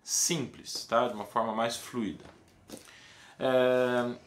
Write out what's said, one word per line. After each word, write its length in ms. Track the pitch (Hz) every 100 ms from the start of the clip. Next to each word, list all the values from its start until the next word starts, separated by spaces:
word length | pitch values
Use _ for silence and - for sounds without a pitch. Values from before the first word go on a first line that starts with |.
simples, 840 | - - - 165 120 - - -
tá? 240 | - 117 120
De 60 |
uma 100 | 107
forma 300 | 98 117 113
mais 200 | 110 117
fluida. 500 | - - 123 104 - - - - - - - - - - - - -
É, 760 | 131 127 127 127 123 123 120 123